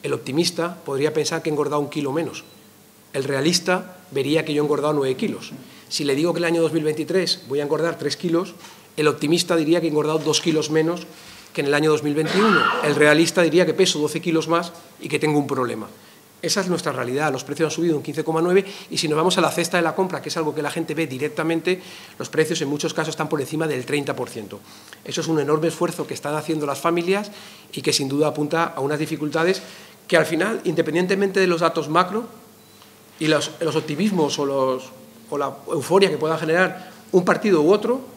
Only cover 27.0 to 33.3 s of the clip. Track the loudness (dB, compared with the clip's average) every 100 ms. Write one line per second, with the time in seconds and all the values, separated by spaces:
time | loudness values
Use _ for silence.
27 | 0 -2 -2 -14 -20 -20 -14 -4 -2 -2
28 | -2 0 0 0 -2 0 0 -2 -4 -2
29 | -4 -4 -4 0 0 0 -6 -18 -20 -20
30 | 2 2 2 0 -2 -2 -2 -2 0 0
31 | 0 2 0 2 2 2 0 0 0 2
32 | 2 -2 -8 -14 -20 -20 -20 -20 -20 -20
33 | -20 -4 2